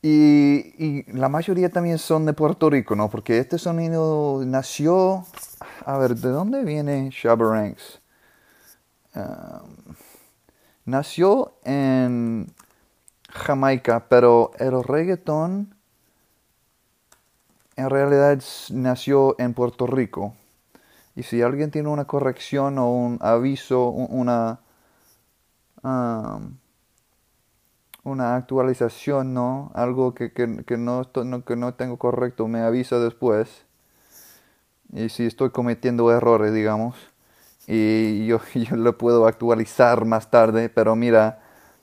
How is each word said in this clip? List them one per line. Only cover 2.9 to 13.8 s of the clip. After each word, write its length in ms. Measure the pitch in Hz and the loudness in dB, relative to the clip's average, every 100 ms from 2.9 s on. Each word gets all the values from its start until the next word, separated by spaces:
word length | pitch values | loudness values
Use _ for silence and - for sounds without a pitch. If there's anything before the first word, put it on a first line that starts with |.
¿no? 160 | 104 104 | -2 -2
Porque 280 | 113 110 117 | -4 0 0
este 200 | 131 170 | 0 -4
sonido 840 | 175 165 165 165 160 151 147 135 127 | -4 -4 -2 -2 0 0 -2 -2 -2
nació, 800 | 131 131 - 151 185 185 190 180 - - - - - | -4 -4 -2 2 4 2 0 -8 -20 -20 -20 -20 -14
a 140 | - 139 | -6 0
ver, 160 | 131 | 0
¿de 140 | 117 123 | 0 -2
dónde 340 | 135 196 277 | -2 -2 -2
viene 480 | 220 151 147 143 135 | -4 -4 -4 -4 -4
Shabba 400 | - 117 117 113 | -4 2 4 4
Ranks? 500 | 110 104 - - - _ _ _ _ _ _ _ _ _ _ _ - | 2 -2 -8 -20 -20 _ _ _ _ _ _ _ _ _ _ _ -14
Um, 800 | 92 50 50 - - - - 78 - - _ _ _ _ _ _ | -12 -14 -16 -20 -20 -20 -20 -20 -20 -20 _ _ _ _ _ _
nació 680 | - 135 147 - 185 190 - _ | -4 -4 -4 0 2 2 0 _
en 920 | - 139 135 131 123 120 117 113 - _ _ _ _ _ _ _ _ | -6 -2 0 0 0 -2 -4 -4 -8 _ _ _ _ _ _ _ _
Jamaica, 760 | - - 135 135 131 | -12 -4 0 0 0